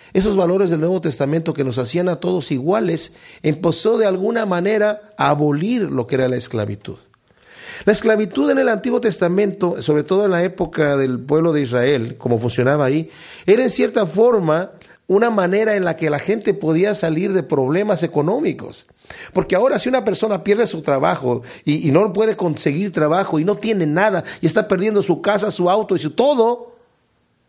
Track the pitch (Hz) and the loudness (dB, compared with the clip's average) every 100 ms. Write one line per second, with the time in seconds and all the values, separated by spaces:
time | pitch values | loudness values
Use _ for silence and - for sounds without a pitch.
0 | - 190 208 190 170 190 190 165 165 185 | -4 0 2 2 2 2 2 0 0 0
1 | 160 131 139 165 165 143 135 120 120 170 | -2 -2 -2 -2 -2 -2 -2 -2 -2 -2
2 | 180 170 175 180 - 135 147 214 196 165 | -2 -2 -2 -2 -2 -2 0 0 0 -4
3 | - - - - 151 151 170 160 214 233 | -6 -14 -20 -6 -4 0 0 0 2 2
4 | 208 185 202 233 208 175 185 214 208 208 | 2 2 0 0 -2 0 0 2 0 -2
5 | - - 139 147 147 143 196 247 165 135 | -8 -2 0 2 2 0 0 -2 -2 -4
6 | 117 131 127 123 - 113 104 101 - - | -2 0 0 -2 -4 -4 -4 -6 -12 -16
7 | _ _ _ _ _ - - - - 214 | _ _ _ _ _ -20 -18 -2 0 2
8 | 226 214 214 - 285 269 254 214 247 240 | 2 2 0 0 2 2 2 0 0 -2
9 | 226 170 175 180 208 - - - 113 151 | -2 0 0 2 0 0 -2 -2 0 0
10 | 147 190 208 175 180 180 160 - 147 139 | 2 0 2 2 0 -2 -4 0 0 2
11 | 135 123 127 156 165 151 131 123 127 139 | 0 -2 0 2 2 0 0 0 2 2
12 | 113 - 120 117 120 - 123 151 131 151 | -2 -6 -2 0 0 0 2 2 2 0
13 | 160 - - - - 226 254 214 247 226 | -4 -12 -20 -6 2 4 2 0 0 0
14 | 180 175 240 226 160 156 190 - - - | 0 4 4 4 2 0 -2 -10 -20 -14
15 | - 190 233 214 180 202 220 208 180 165 | 0 2 2 2 2 2 2 0 0 -2
16 | 160 147 - 220 196 196 156 160 202 202 | -2 -2 -2 -2 -2 -2 0 2 2 0
17 | 165 156 196 185 139 147 131 170 214 185 | -2 0 0 -2 0 0 0 0 0 -2
18 | 165 147 151 240 262 135 - - - _ | -2 0 0 0 -2 -4 -10 -16 -20 _
19 | - - - - 170 185 254 254 247 254 | -20 -20 -4 -2 0 2 2 0 0 0
20 | 214 190 214 190 180 208 226 165 151 139 | 0 -2 -2 -2 0 0 0 -2 -2 0
21 | 160 180 127 120 - - - 151 143 151 | 0 0 -2 -2 -6 -8 -4 0 2 4
22 | 214 185 220 - 180 147 151 143 202 170 | 2 2 0 0 -2 -2 -2 -2 -2 0
23 | 151 175 196 156 170 208 220 208 156 156 | 0 0 0 0 0 -2 -2 0 0 2
24 | 214 185 - - 165 214 - 185 214 202 | 2 0 -4 -4 0 0 0 0 0 0
25 | - 147 202 208 208 170 175 202 208 175 | 0 0 0 0 -2 0 2 2 0 -2
26 | 147 - 269 269 226 240 - - _ _ | -2 0 2 4 2 0 -8 -20 _ _
27 | _ _ _ _ | _ _ _ _